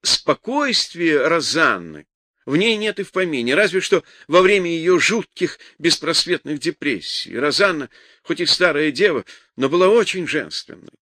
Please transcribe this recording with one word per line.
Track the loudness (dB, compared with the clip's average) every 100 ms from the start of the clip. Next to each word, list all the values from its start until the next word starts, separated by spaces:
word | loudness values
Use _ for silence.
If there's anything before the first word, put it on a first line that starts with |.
спокойствие | -2 -2 -2 -2 -2 -2 0 -2 -4 -2 0 2 2
Розанны | 0 0 0 0 0 -8 -16 -20 _ _ _ -2
в | 2
ней | 2 0
нет | -2 -6
и |
в | -6
помине, | -4 -2 -2 0
разве | 2 2 0
что | 0 0 0 -20 4
во | 4
время | 6 4 0
ее | -2 2 2
жутких, | 2 -2 -4 -6 -6 -6 -20 _
беспросветных | -2 0 -2 -2 -2 -4 -6 -6
депрессий. | -6 -6 -6 -6 -6 -10 -8 -4
Розанна, | -2 2 0 0 -10 _ _ _
хоть | -8 -4
и | -2
старая | 2 2 2 -2
дева, | 2 0 0 -8 -20 _ -4
но | 0
была | 4 4
очень | 4 2 -4 -4
женственной. | -6 -6 -12 -12 -20 -20 _